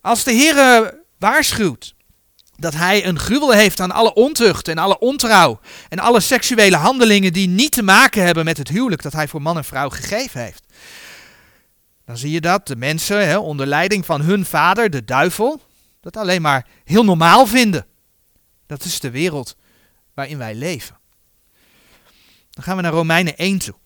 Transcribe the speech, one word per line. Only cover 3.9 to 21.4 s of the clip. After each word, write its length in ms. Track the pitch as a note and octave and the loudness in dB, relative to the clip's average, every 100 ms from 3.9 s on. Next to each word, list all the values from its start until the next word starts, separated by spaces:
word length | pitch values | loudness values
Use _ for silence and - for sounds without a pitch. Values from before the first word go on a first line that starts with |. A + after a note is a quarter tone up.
alle 220 | F#3+ A3+ | 0 2
ontucht 540 | - C4 D#4 A3 D#3 - | 2 2 2 0 0 -6
en 100 | D#3+ | -4
alle 220 | F#3+ F#3+ | -2 0
ontrouw 600 | A#3+ C#4 A#3+ G3+ D#3+ A2 - - - | -2 -2 2 4 4 0 -14 -20 -10
en 100 | F3 | -2
alle 200 | A3+ A#3+ | 2 2
seksuele 560 | - B3+ - A#3 G3+ F3 | 2 -2 0 2 4 4
handelingen 580 | F3+ C4 A#3 G3+ F#3+ | 2 2 4 4 2
die 140 | E3+ F#3+ | 0 0
niet 240 | F#3 B3 | 0 0
te 120 | - | 0
maken 400 | G3 G3+ C4 G#3+ | 4 6 4 2
hebben 220 | F3 E3 D#3+ | 0 0 -2
met 120 | D3+ | -4
het 100 | C3 | -4
huwelijk 340 | F3 B3+ E3 | -4 -2 -4
dat 120 | D3 | -6
hij 140 | D#3 D3 | -8 -8
voor 140 | D#3 | -6
man 160 | D3+ E3+ | -6 -6
en 80 | C3 | -8
vrouw 240 | C3+ C#3 | -8 -8
gegeven 520 | - - G#3 C4 C3 | -8 -8 -8 -8 -10
heeft, 220 | A2 - _ _ - - - - - _ _ _ _ _ _ _ - | -14 -16 _ _ -20 -20 -20 -20 -20 _ _ _ _ _ _ _ -18
dan 120 | A#2 | -12
zie 140 | C#3+ | -6
je 100 | E3 | -4
dat 260 | E3+ F#3+ - | -2 -2 -4
de 80 | B2 | -8
mensen, 520 | C3 D#3+ - G3+ F3+ | -6 -4 -2 0 0
hè, 100 | F#3 | 0
onder 300 | E3 D3 C3+ | -2 -6 -2
leiding 380 | C#3+ F#3 G#3 E3+ | -2 0 -2 -2
van 160 | D3 | -2
hun 240 | D#3 G3+ F3+ | 0 0 -2
vader, 440 | D#3+ E3 G3 A3+ | 0 2 2 0
de 160 | C#3 G#2+ | -2 -2
duivel, 560 | B2+ E3+ - A#3 D4+ _ _ _ _ | 0 0 0 -4 -4 _ _ _ _
dat 160 | - A3 | -18 -8
alleen 240 | F#3+ F3+ | -4 -2
maar 260 | D#3 C3+ - _ | 0 0 -4 _
heel 200 | - F#3+ | 0 2
normaal 440 | G#3+ E3+ E3+ G#3+ A#3+ | 4 4 6 6 6
vinden. 400 | B3 A3+ D#3+ - _ _ _ _ _ _ _ _ | 4 2 -2 -8 _ _ _ _ _ _ _ _
Dat 180 | C#3+ | -14
is 160 | F3 - | -10 -8
de 120 | C3+ | -8
wereld 440 | B2 F3 D3 A#2+ - _ _ _ _ _ | -4 -4 -4 -12 -18 _ _ _ _ _
waarin 240 | - C#3 D3+ | -14 -12 -10
wij 180 | A2+ A2 | -10 -8
leven. 420 | D3 - - _ _ _ _ _ | -8 -8 -12 _ _ _ _ _